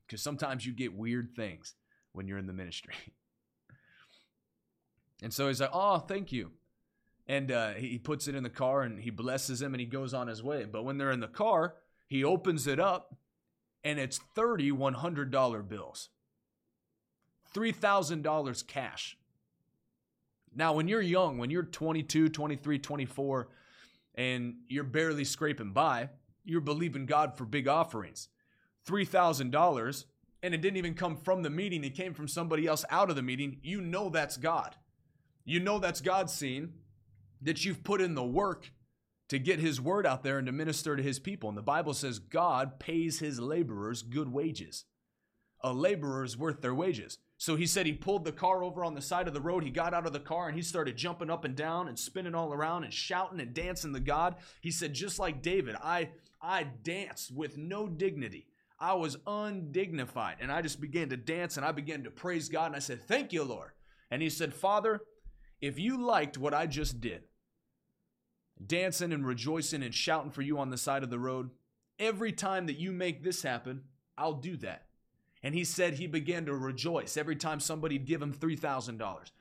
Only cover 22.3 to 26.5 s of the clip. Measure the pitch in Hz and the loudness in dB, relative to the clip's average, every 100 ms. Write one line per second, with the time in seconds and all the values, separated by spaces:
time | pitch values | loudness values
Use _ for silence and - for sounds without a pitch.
22.3 | 156 151 139 147 143 - 147 131 - 139 | 4 -2 -2 0 -2 -2 -4 -4 -2 0
23.3 | 131 120 - - - - _ _ - 127 | 0 -2 -10 -20 -20 -20 _ _ -4 -2
24.3 | 127 120 120 - 135 135 151 160 147 139 | 0 -4 -6 -6 -4 0 2 4 2 0
25.3 | - 156 139 104 98 156 120 135 - _ | 0 0 0 0 2 4 4 -2 -10 _
26.3 | _ 196 | _ -2